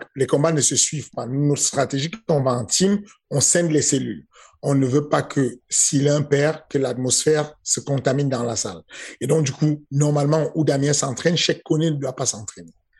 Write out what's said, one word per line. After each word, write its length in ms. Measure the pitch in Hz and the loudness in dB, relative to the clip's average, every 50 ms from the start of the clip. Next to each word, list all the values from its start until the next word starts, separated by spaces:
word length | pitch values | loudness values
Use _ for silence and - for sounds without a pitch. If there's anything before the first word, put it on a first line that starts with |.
| - - - | -8 -8 -4
Les 120 | 135 131 | -4 -2
combats 240 | - 160 143 151 165 | 0 2 2 2 2
ne 100 | 165 143 | 2 2
se 140 | 120 - 143 | 0 0 2
suivent 360 | 113 - - 160 143 - - | 0 0 0 -2 -6 -10 -10
pas. 140 | - 127 120 | -10 -8 -6
Nous, 220 | 117 131 139 147 | -4 -2 0 0
notre 140 | 147 143 139 | 2 0 0
stratégie, 500 | - - - 139 131 - 143 135 143 170 | -2 -2 0 0 -2 0 -2 -4 -4 -4
quand 260 | 220 - - - 160 | -8 -6 -2 -2 0
on 60 | 139 131 | 0 2
va 80 | 131 | 0
en 140 | 123 123 113 | 0 -2 -2
team, 360 | - - - 180 196 202 202 202 - - _ _ - | -2 0 2 2 2 2 0 -4 -8 -20 _ _ -6
on 120 | 143 139 | -2 0
scinde 300 | - - - 175 175 165 | 2 2 2 2 2 2
les 100 | 151 143 | 2 2
cellules. 440 | 127 - 139 131 127 117 101 78 - _ _ - - _ _ _ | 2 2 0 0 -2 -4 -8 -10 -14 _ _ -20 -20 _ _ _
On 120 | - 143 139 | -2 0 2
ne 140 | 139 135 | 2 2
veut 200 | 123 127 147 147 | 2 2 0 0
pas 140 | 147 160 147 | 0 0 -2
que, 380 | 143 - - 143 131 117 - - _ - | 0 0 0 0 0 0 -2 -8 _ -4
si 320 | - - - - 151 139 | -2 0 0 2 2 2
l'un 220 | 139 147 147 147 143 | 2 2 2 2 2
perd, 400 | - 143 143 143 156 156 - - - | 2 2 2 2 2 0 -4 -6 -4
que 100 | - 139 | -2 0
l'atmosphère 760 | 135 123 120 123 127 127 120 - - 156 156 151 147 - - _ | 0 -2 -2 -2 -2 0 0 2 2 2 2 2 0 -4 -8 _
se 180 | - - - - | -6 -6 -4 -4
contamine 500 | - - 139 131 - 139 131 143 143 135 | -2 -2 -2 0 0 0 0 0 0 0
dans 140 | 127 117 120 | -2 -2 -2
la 120 | 117 113 | -4 -4
salle. 260 | - - - 85 82 - - - - - - - - | -4 -6 -8 -8 -12 -16 -18 -18 -16 -16 -16 -12 -6
Et 60 | - | -2
donc, 180 | 135 151 160 147 | 0 2 2 2
du 60 | 131 | 0
coup, 340 | - - 151 151 147 147 - - | 0 0 0 0 0 -2 -4 -4
normalement, 600 | 139 143 147 147 147 147 143 143 156 160 147 - - | 0 0 2 2 2 2 2 2 2 2 0 0 0
où 100 | 160 151 | 0 0
Damien 260 | 147 139 135 139 147 | 2 2 2 2 0
s'entraîne, 460 | 143 - 139 139 120 - - 165 170 | 0 0 0 -2 -4 -2 0 0 0
Cheikh 240 | 151 - - 160 - - | 2 0 0 -2 -2 -2
Koné 280 | - 160 156 160 165 | -2 0 0 0 0
ne 60 | 151 | 0
doit 180 | 139 135 131 127 | -2 -4 -6 -6
pas 100 | - 131 | -4 -4
s'entraîner. 480 | - - 107 110 - - 90 85 82 - _ _ _ _ | -4 -4 -6 -8 -14 -16 -16 -18 -20 -20 _ _ _ _